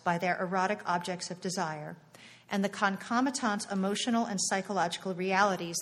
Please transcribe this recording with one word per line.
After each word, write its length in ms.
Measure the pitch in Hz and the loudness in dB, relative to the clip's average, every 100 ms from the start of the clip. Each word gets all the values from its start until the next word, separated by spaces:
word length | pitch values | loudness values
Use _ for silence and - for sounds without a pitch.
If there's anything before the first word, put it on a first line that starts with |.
by 120 | 180 170 | 0 2
their 240 | 180 175 | 2 0
erotic 400 | 185 190 190 208 - | 0 2 2 0 0
objects 420 | 180 180 180 - | -2 -2 -6 -6
of 120 | 180 | -6
desire 560 | 190 180 165 156 151 175 - - - - - | -4 -2 -2 -4 -8 -12 -16 -20 -20 -20 -4
and 160 | 202 | 0
the 40 | 196 | 0
concomitant 1000 | - 202 190 - 240 269 262 226 208 - | 2 0 0 -2 0 2 2 0 0 -2
emotional 560 | 196 190 196 - 233 | 0 0 0 0 0
and 160 | 226 190 | 0 -2
psychological 720 | - 196 190 196 170 175 190 | 0 0 0 0 0 0 -6
realities 640 | 180 185 190 202 180 170 165 | -4 2 4 4 2 -2 -4